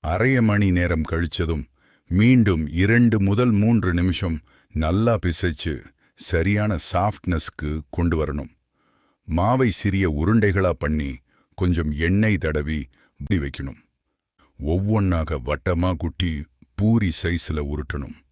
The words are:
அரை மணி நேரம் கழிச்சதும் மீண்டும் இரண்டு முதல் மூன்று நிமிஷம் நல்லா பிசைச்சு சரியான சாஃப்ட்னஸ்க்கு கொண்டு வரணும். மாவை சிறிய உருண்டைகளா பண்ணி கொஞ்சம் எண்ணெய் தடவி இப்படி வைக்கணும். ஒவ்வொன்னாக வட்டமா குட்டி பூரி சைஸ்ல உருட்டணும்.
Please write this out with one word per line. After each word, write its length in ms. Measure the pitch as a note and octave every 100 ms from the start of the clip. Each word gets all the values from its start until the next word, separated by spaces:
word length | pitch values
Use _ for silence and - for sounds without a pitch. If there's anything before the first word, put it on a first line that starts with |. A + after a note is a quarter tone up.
அரை 280 | D#2 F2+ A#2+ C3
மணி 300 | A2+ G#2 G2+
நேரம் 380 | F2+ F2 E2 D#2
கழிச்சதும் 580 | E2 E2+ - E2 D#2+ - _ _ _ _
மீண்டும் 520 | F2+ A2+ B2+ G#2+ E2+ D2+
இரண்டு 460 | D#2+ G2+ A#2 A#2+ A2
முதல் 320 | G2 G2+ B2
மூன்று 380 | G#2 G#2+ A#2 F2+
நிமிஷம் 440 | E2+ F#2 E2+ F#2 D#2 _ _ _
நல்லா 380 | E2 D#2 F#2 A#2
பிசைச்சு 600 | A2+ F2+ D#2+ F2+ C#2 F2 C2 - _ _ -
சரியான 540 | - E2 F2 G#2 G#2 F#2+
சாஃப்ட்னஸ்க்கு 920 | - F2+ G2+ - - E2 - - D2 D#2 -
கொண்டு 260 | - F2 D#2+
வரணும். 320 | D2 C#2+ C2 _ _ _ _ _ _ _ -
மாவை 400 | E2 G2 C3 B2+
சிறிய 360 | - G2+ F#2+ F#2
உருண்டைகளா 640 | D2 E2 A2+ G#2 F#2+ F#2
பண்ணி 380 | D#2+ D2 D#2 C#2 B1+ _ _ _ -
கொஞ்சம் 320 | F2+ E2+ D#2
எண்ணெய் 440 | D2 E2 G2 A2 F#2+
தடவி 420 | D#2+ D2+ D2 D#2 C#2+ _ _ _
இப்படி 180 | C#2 F#2+
வைக்கணும். 400 | C#2 - C2+ - _ _ _ _ _ _ _ _
ஒவ்வொன்னாக 800 | C#2+ F2 G2+ A2 G2 E2+ D2 D2+
வட்டமா 520 | B1 D2 - E2+ F2+ E2+
குட்டி 360 | E2 - F2 D2+ D2 _ -
பூரி 360 | - G#2+ A2+ G2
சைஸ்ல 520 | D#2 E2+ E2+ - D#2
உருட்டணும். 520 | C#2+ C#2+ C#2+ C#2+ C2+ - _